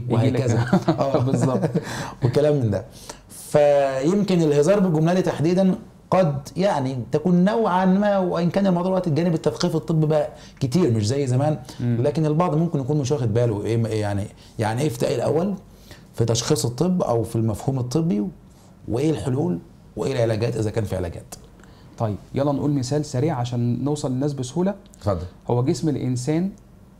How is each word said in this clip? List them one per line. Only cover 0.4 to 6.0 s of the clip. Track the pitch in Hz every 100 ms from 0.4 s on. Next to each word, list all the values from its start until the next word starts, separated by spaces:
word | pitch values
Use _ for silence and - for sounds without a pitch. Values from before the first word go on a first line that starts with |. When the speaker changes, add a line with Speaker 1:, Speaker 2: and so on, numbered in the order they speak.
| - 110 - 294
Speaker 1:
<laughs> | - -
Speaker 2:
آه. | 139 147
Speaker 1:
بالظبط. | 127 131 131 127 160 - - -
Speaker 2:
<laughs> | - - 120
وكلام | 139 147 147
من | 113
ده. | 95 - - - - -
فيمكن | - - 147 147 143 139 135 147 202 190 175
الهزار | 156 143 151 208
بالجملة | 185 156 165
دي | 185
تحديدا | 170 139 156 180 190 - - -